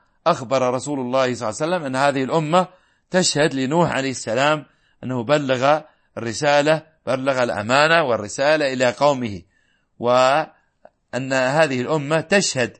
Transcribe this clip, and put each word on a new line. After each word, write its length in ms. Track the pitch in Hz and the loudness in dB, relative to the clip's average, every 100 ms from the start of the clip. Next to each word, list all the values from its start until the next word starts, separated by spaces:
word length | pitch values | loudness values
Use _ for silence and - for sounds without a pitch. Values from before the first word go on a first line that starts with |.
| _ _ - | _ _ -2
أخبر 480 | 156 120 135 127 | -2 0 0 0
رسول 260 | 127 143 143 | -2 -4 -6
الله 340 | 123 131 127 | -2 0 0
صلى 140 | 117 113 | -2 -6
الله 140 | 104 | -4
عليه 100 | 156 | -4
وسلم 100 | 180 | -4
أن 120 | 139 131 | -4 0
هذه 280 | 143 135 | 0 0
الأمة 440 | 131 165 151 175 180 _ _ _ _ | 0 -2 2 0 0 _ _ _ _
تشهد 440 | 185 170 147 151 | 0 0 2 0
لنوح 360 | 135 131 165 156 | 0 0 2 2
عليه 200 | 120 135 | 0 -4
السلام 560 | 123 - 117 143 151 - _ _ - | -6 -4 0 0 0 -4 _ _ -14
أنه 180 | 123 127 | -8 -4
بلغ 580 | 110 151 139 131 135 151 - _ _ - | 0 0 2 0 2 2 -2 _ _ -10
الرسالة، 640 | 113 104 147 143 147 156 - _ - | -8 -2 2 4 4 2 -2 _ -6
بلغ 360 | 131 135 131 | -4 -2 0
الأمانة 600 | 120 90 107 135 156 165 | 0 -2 0 2 4 2
والرسالة 720 | 143 110 101 - 139 156 139 | 2 -2 -4 0 2 2 0
إلى 180 | 131 123 | 0 0
قومه، 520 | 117 143 135 120 95 - _ _ _ _ - | 2 0 0 -4 -10 -16 _ _ _ _ -6
وأن 1300 | 117 127 131 143 151 _ _ _ - _ _ 123 131 | 0 4 4 2 -2 _ _ _ -20 _ _ -8 -4
هذه 480 | 131 127 151 156 127 | -2 0 2 2 0
الأمة 400 | 123 156 139 160 | -2 -2 -2 -2
تشهد 560 | 147 202 - 131 117 | 0 0 0 -2 -4